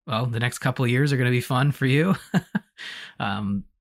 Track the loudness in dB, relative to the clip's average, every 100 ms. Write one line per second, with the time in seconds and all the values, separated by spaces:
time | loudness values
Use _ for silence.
0 | -4 -2 -2 -2 -2 -2 -2 0 2 2
1 | 2 2 2 2 0 0 2 2 2 4
2 | 2 0 0 -2 -2 -8 -8 -18 -16 -16
3 | -16 -8 -4 -4 -2 -4 -6 _